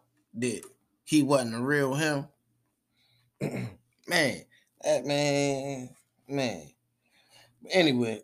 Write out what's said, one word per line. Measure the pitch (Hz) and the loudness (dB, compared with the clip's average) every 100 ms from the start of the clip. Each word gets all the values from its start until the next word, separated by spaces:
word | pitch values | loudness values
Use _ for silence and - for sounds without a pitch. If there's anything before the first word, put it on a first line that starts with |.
| _ _ _ 110 | _ _ _ -6
that | 123 98 - _ _ _ | -4 -4 -10 _ _ _
he | - 151 | 2 2
wasn't | 135 139 117 | 4 4 2
the | 113 | -4
real | 131 147 139 | 0 0 0
him. | 139 156 143 139 _ _ _ _ _ _ _ _ _ _ - | 0 0 0 -4 _ _ _ _ _ _ _ _ _ _ -8
<clears throat> | 123 123 120 - _ _ - | -6 -6 -8 -12 _ _ -2
Man, | 175 135 87 - _ _ _ | 0 0 -2 -12 _ _ _
that | - 147 | -2 0
man, | 131 143 147 143 143 135 139 135 127 - _ _ - | 0 0 2 2 0 -2 -4 -8 -12 -16 _ _ -8
man. | 139 123 90 73 _ _ _ _ _ _ - - _ - | -4 -4 -6 -12 _ _ _ _ _ _ -20 -20 _ 0
Anyway, | 185 156 123 117 107 | 4 4 4 0 -4